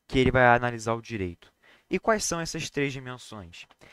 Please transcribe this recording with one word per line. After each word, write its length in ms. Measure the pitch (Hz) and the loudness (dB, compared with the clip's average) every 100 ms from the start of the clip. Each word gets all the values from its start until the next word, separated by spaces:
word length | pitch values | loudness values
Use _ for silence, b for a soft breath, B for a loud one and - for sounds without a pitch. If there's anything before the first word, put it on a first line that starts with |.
| - | -2
que 140 | 131 | 2
ele 100 | 127 | 4
vai 160 | 127 123 | 6 6
analisar 480 | 120 123 117 110 | 6 2 -4 -4
o 80 | 117 | -4
direito. 500 | 113 113 92 85 _ _ b b b | -4 -6 -6 -8 _ _ b b b
E 80 | 190 | -4
quais 240 | - 214 | 0 -2
são 180 | - 170 | -2 -4
essas 300 | 160 160 131 | -6 -8 -6
três 220 | - 143 | -4 -4
dimensões? 760 | 131 127 123 - 110 87 85 - _ B | -4 -12 -14 -14 -16 -16 -18 -20 _ B